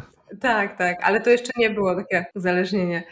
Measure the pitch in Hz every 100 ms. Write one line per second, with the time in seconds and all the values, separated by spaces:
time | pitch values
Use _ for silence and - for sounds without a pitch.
0 | - _ - - 254 214 202 - 180 175
1 | - 214 233 240 240 240 220 208 196 180
2 | 202 180 180 202 180 180 185 196 180 170
3 | 170